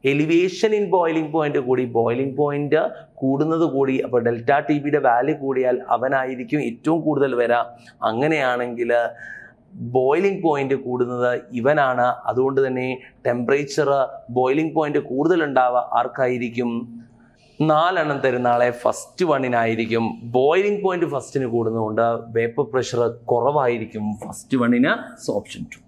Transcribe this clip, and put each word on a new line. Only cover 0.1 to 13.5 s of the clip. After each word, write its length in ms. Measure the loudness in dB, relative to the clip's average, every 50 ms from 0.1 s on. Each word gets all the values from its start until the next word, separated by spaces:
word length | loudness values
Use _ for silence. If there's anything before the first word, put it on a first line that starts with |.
| 2 2 2 4 4 4 4 2 0 0 0 2 2
in 80 | 0 0 2 2
boiling 320 | 2 2 2 0 0 -2 0 0
point 220 | 0 0 0 0 -2 0
കൂടി, 180 | 0 0 0 0 0 0
boiling 400 | 0 0 0 0 -2 -4 -4 -2
point 440 | -2 -2 0 0 -2 -2 0 0 0 0 0 -4 -10 -20 _ _ -4
കൂടുന്നത് 420 | -2 0 0 2 0 0 2 2 0 0 2
കൂടി. 220 | 0 0 0 0 -2 -2
അപ്പോൾ 140 | 0 0 0 2
ഡെൽറ്റ 240 | 0 -2 0 0 2 2 2 2
ടി 80 | 0 -2 0 0
ബിയുടെ 160 | 0 0 2 2
value 260 | 4 2 2 2 0 -2 -2
കൂടിയാൽ 340 | -2 -2 0 0 2 2 0 -2 0 -2 0
അവനായിരിക്കും 640 | 0 0 0 0 0 -2 -2 -6 -8 -6 -4 -4 -2 -2
ഏറ്റവും 320 | -4 -8 -4 -2 0 0 0 0
കൂടുതൽ 240 | 0 0 2 0 0 2 0
വരാ. 200 | 2 2 2 2 0 -2 -8 -20 -20 -20 -12 _ -2 -2
അങ്ങനെയാണെങ്കിൽ 840 | 0 0 0 0 2 2 0 0 0 0 -2 -6 -4 -4 -2 0 2 0 0 -2 -6 -10 -18 -18 -18 -18 -20 -20 -20 _ _ _ -14 -12 -10 -2 0
boiling 440 | 2 4 4 4 4 2 0 0 0 0
point 320 | 0 0 0 0 -2 -2 -2 -2
കൂടുന്നത് 480 | -6 -2 -2 -2 -2 0 0 0 0 0 -2 -6 -8 -8 -2
ഇവനാണ്. 480 | 0 2 2 4 2 2 2 2 2 0 0 -2 -4 -2
അതുകൊണ്ട് 280 | 0 0 0 2 2 0 0
തന്നെ 200 | 0 0 -4 -4 -4 -6 -8 -10 -20 _ -6 _
temperature 640 | -2 -2 -2 0 0